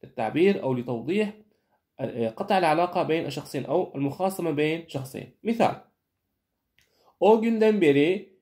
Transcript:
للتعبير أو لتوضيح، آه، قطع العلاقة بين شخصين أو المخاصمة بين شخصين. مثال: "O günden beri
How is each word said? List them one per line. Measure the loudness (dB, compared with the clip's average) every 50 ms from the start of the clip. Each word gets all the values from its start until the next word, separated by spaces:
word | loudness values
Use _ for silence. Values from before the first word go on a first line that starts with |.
| -20
للتعبير | -16 _ -4 -4 -2 0 2 4 4 2 2 -2
أو | -4 -4
لتوضيح، | -4 -4 -6 -6 -8 -4 -4 -2 -2 -2 -2 -6 -14 -20 _ _ _ _ _ _ _ _ _ _ _
آه، | -10 -8 -4 -4 -4 -4
قطع | -4 -6 -4 0 0 2
العلاقة | 4 2 2 2 2 0 0 -2 0
بين | 0 0 -2 -2 -4
شخصين | -8 -8 -10 -8 -8 -8 -6
أو | -2 -2 -2 -2 -2 -4
المخاصمة | -4 -4 -4 -2 -2 -4 -4 -2 -2 -4 -4
بين | -2 0 0 0 -2 -4 -8 -8
شخصين. | -10 -10 -10 -8 -12 -12 -14 -14 _ _ _
مثال: | -4 0 0 0 0 0 -4 -14 _ _ _ _ _ _ _ _ _ _ _ _ _ _ _ _ _ _ _ _ _ _ _ _ _ _ _
"O | 4 4 4 4
günden | 4 0 0 2 4 4 4 4
beri | 4 4 6 6 4 4 2 -2 -4 -12 _ _